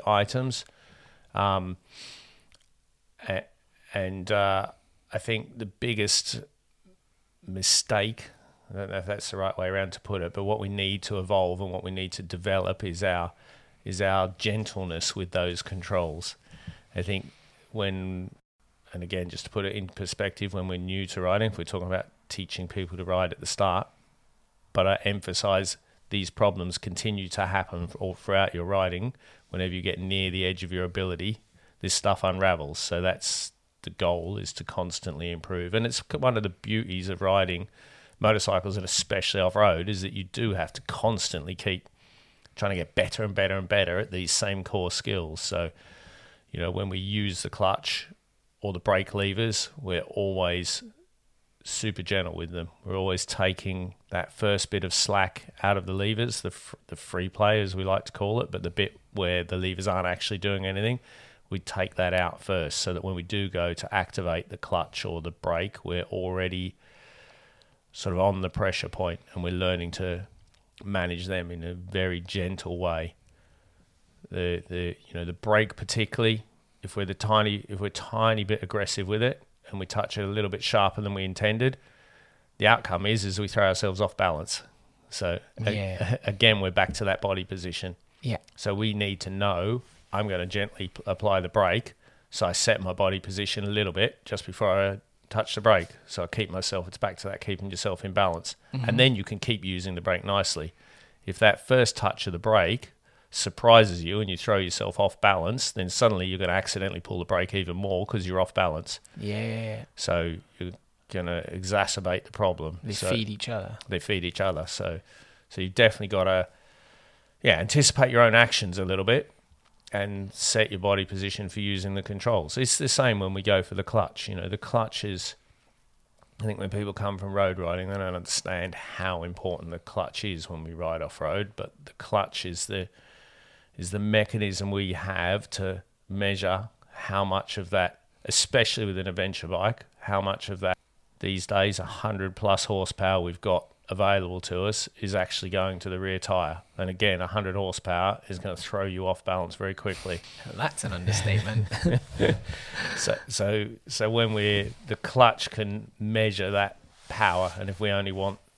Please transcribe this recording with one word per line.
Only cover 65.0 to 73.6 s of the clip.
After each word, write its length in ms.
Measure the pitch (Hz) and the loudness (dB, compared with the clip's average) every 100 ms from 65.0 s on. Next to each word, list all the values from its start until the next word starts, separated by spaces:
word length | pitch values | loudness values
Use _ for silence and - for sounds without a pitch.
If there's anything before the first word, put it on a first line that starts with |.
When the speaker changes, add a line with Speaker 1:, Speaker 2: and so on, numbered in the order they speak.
Speaker 1:
or 160 | 98 85 | -6 -6
the 100 | 82 | -8
brake, 540 | - - 85 98 - | -6 -2 -2 -2 -6
we're 200 | - 87 | -6 -4
already 680 | - 98 92 92 92 90 90 - - - - - - - - _ _ _ _ | -4 -4 -4 -2 -2 -2 -6 -10 -20 -20 -20 -20 -20 -20 -20 _ _ _ _
sort 220 | - 104 | -8 -4
of 60 | 90 | 2
on 200 | 95 95 | 2 2
the 80 | 92 | -2
pressure 400 | - 98 - - | 0 0 0 -6
point 320 | - 90 85 - | -4 -4 -4 -10
and 80 | 90 | -6
we're 80 | 87 | -4
learning 380 | 90 92 90 85 | 0 2 0 -2
to 360 | - 92 87 95 - - _ _ - | -4 -4 -4 -8 -18 -20 _ _ -14
manage 420 | 98 98 90 87 90 | -4 -2 0 -2 -4
them 240 | 92 87 | -4 -6
in 120 | 87 | -8
a 100 | 85 | -8
very 460 | 90 90 95 92 87 | -10 -6 -2 0 -2
gentle 580 | 87 98 90 92 87 87 | -4 -4 -2 -4 -6 -2
way. 360 | 90 82 82 - _ _ _ _ | -2 -2 -4 -8 _ _ _ _